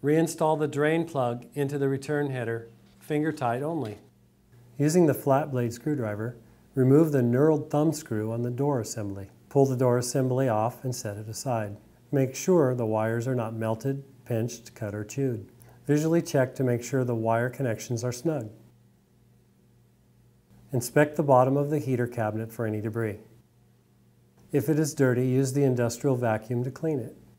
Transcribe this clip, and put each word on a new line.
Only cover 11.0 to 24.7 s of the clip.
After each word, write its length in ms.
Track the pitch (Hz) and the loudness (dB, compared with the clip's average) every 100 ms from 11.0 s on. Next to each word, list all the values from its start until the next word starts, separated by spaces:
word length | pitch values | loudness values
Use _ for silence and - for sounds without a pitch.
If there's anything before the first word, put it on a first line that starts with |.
| 110 101 | -8 -8
it 100 | 107 | -10
aside. 480 | 110 135 117 104 104 - _ _ | -8 -4 -4 -4 -10 -18 _ _
Make 240 | 143 131 | 0 0
sure 400 | - - 180 135 | -2 2 4 4
the 120 | 123 113 | 2 0
wires 420 | 107 110 117 117 | 0 0 0 -2
are 60 | |
not 180 | 131 110 | -2 -4
melted, 500 | 113 110 113 139 139 139 - | -4 -4 -2 -4 -6 -8 -20
pinched, 500 | - 117 113 - - | -6 -2 -2 -6 -18
cut, 200 | - 107 | -10 -8
or 100 | 101 | -8
chewed. 460 | 107 - 135 113 101 - - - - | -8 -4 -2 -4 -10 -20 -20 -20 0
Visually 340 | 147 160 170 | 0 4 0
check 340 | 170 143 131 | 2 2 2
to 80 | - | 0
make 220 | 131 120 | 0 0
sure 180 | 120 139 | 0 -2
the 120 | 123 | 0
wire 340 | 117 113 113 123 | 0 0 2 0
connections 560 | 127 131 107 - 120 | -2 -4 -4 -4 -4
are 80 | 123 | -4
snug. 380 | 120 170 151 110 - - _ _ _ _ _ _ _ _ _ _ _ _ _ _ _ _ _ _ - - | -4 -4 -4 -6 -14 -20 _ _ _ _ _ _ _ _ _ _ _ _ _ _ _ _ _ _ -20 -6
Inspect 460 | 131 - - 151 151 | -4 0 2 2 2
the 60 | |
bottom 340 | 147 127 131 139 | 4 6 6 2
of 140 | 143 | 0
the 80 | 151 | -2
heater 280 | 120 127 120 | -2 -2 -2
cabinet 460 | 120 110 107 110 | -2 -4 -2 -8
for 140 | - 113 | -6 -4
any 160 | 107 | -2
debris. 380 | 107 113 110 101 - _ _ _ _ _ _ _ _ _ _ _ _ | -4 -4 -4 -6 -14 _ _ _ _ _ _ _ _ _ _ _ _
If 160 | 143 | -2
it 100 | - | 0